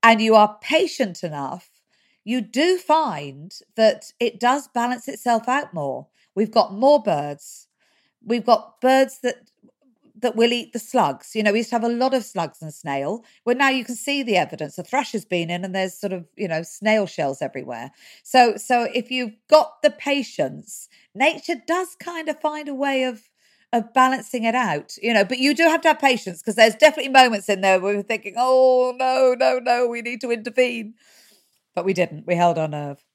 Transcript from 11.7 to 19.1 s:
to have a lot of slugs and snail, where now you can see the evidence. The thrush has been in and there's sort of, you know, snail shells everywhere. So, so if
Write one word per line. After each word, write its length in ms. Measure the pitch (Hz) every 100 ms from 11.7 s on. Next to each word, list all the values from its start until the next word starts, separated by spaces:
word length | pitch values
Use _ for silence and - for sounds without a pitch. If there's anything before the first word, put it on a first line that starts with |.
to 60 | 240
have 80 |
a 40 | 233
lot 240 | 240 262
of 120 | 262
slugs 360 | - - 160 _
and 140 | 160
snail, 500 | - 151 139 139 226 _ _
where 120 | - 247
now 140 | 277
you 140 | 262
can 100 | 226
see 280 | 247 - 285
the 140 | 240 190
evidence. 400 | 156 - 151 -
The 60 |
thrush 300 | 160 269 269
has 120 | 226
been 240 | - 180 165
in 160 | 175
and 100 | 190
there's 200 | 185 190
sort 180 | 180 202
of, 140 | 185 170 _
you 120 | 202
know, 140 | 160
snail 440 | 165 - 208 220 190
shells 340 | - 147 139
everywhere. 520 | - 135 131 117 127 _ - -
So, 340 | - 254 240 -
so 320 | - 247 202
if 160 | 247 226